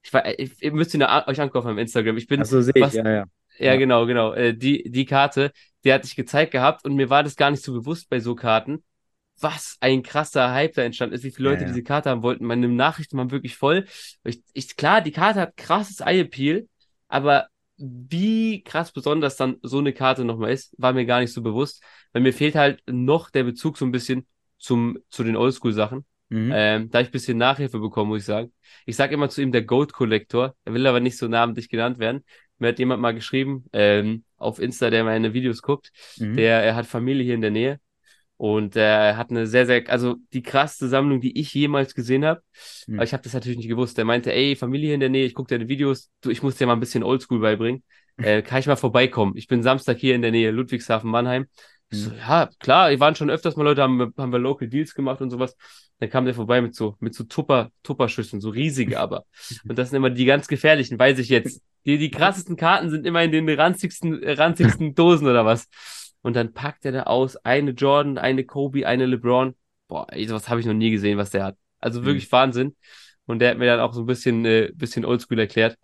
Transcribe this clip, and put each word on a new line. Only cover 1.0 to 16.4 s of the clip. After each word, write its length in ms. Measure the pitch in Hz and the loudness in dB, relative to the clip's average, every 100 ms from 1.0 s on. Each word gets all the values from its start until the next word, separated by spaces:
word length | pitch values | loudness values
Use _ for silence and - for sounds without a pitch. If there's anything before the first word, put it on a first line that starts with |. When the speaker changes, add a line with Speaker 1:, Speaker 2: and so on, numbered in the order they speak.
Speaker 1:
a-, 240 | 139 143 147 | 2 2 0
euch 140 | 135 | -4
angucken 180 | 139 131 | -2 -2
auf 60 | 117 | -2
meinem 140 | 104 | -4
Instagram. 380 | 113 120 110 110 | -2 0 0 -4
Ich 100 | - | -2
bin 140 | 139 | -2
Speaker 2:
Ach 40 | 110 | 2
so, 160 | 131 | 2
seh 100 | 123 135 | 4 4
ich, 40 | |
Speaker 1:
fast 140 | 139 | 4
Speaker 2:
ja, 160 | 113 110 | 2 0
ja. 160 | 107 95 _ _ _ | 0 -2 _ _ _
Speaker 1:
Ja, 160 | 135 131 | 2 4
Speaker 2:
Ja. 20 | |
Speaker 1:
genau, 280 | 131 120 117 | 4 4 4
genau. 280 | 120 110 | 2 0
Äh, 220 | - 120 113 | 0 0 0
die, 320 | 131 143 - | 0 0 -2
die 140 | 123 135 | -4 0
Karte, 460 | 139 139 - 143 _ _ _ | 2 2 2 -2 _ _ _
die 100 | 135 | 2
hatte 120 | 135 127 | 2 0
ich 80 | - | -10
gezeigt 360 | 127 143 160 | -2 0 0
gehabt 340 | 131 131 160 139 | 2 0 0 -4
und 100 | 139 | -2
mir 140 | 131 | 2
war 140 | 139 | 2
das 120 | 147 - | 2 0
gar 140 | 143 | 0
nicht 120 | 143 | 0
so 100 | - | -6
bewusst 360 | 123 123 165 - | -8 -8 -10 -6
bei 100 | 127 | -4
so 160 | 117 120 | -4 -4
Karten, 480 | 117 110 131 156 _ _ _ _ _ _ | 0 0 0 -12 _ _ _ _ _ _
was 380 | 156 151 - - | -6 -6 -14 -2
ein 220 | 127 131 | 0 0
krasser 480 | 123 147 151 143 123 | 0 -4 -2 0 2
Hype 200 | 127 156 151 | 2 0 0
da 80 | |
entstanden 320 | 120 120 120 120 | -4 -4 -6 -6
ist, 80 | |
wie 80 | 131 | -10
viele 180 | 127 135 | -4 -2
Speaker 2:
Ja, 20 | |
Speaker 1:
Leute 140 | 139 127 | -2 -2
Speaker 2:
ja. 0 | |
Speaker 1:
diese 180 | 123 | -6
Karte 260 | 120 143 143 | -2 -2 -2
haben 140 | 123 | -2
wollten. 220 | 120 120 120 | -2 -2 -4
Meine 220 | 120 120 | -2 0
Nachrichten 480 | 120 143 165 151 139 | 2 0 0 -8 -6
waren 140 | 127 | -4
wirklich 260 | 139 127 - | -6 -8 -2
voll. 280 | 139 180 190 - - - | 0 0 -2 -18 -20 -12
Ich, 200 | - 117 _ | -10 -10 _
ich, 220 | 135 - - | -14 -12 -2
klar, 240 | 147 214 | 2 2
die 100 | 156 | 2
Karte 300 | 156 196 202 | 0 0 0
hat 160 | 170 - | -4 -8
krasses 420 | - 180 202 - | -2 -2 -2 -6
Eye-Appeal, 680 | - 185 165 131 | 0 0 0 -2